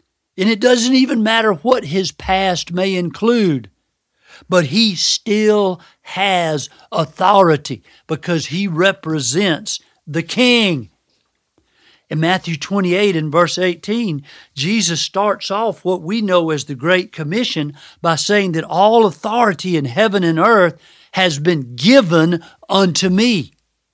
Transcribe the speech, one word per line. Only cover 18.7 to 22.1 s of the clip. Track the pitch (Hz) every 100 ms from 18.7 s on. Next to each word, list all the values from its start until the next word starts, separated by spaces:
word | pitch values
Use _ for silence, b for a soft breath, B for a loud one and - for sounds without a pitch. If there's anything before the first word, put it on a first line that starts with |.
| 165 208 233 214
authority | - 214 226 226 175 185 165
in | 139
heaven | 123 220 196
and | 170 160
earth | 202 220 175 - b b b
has | - 185 143
been | 160 160 123 120
given | 156 269 185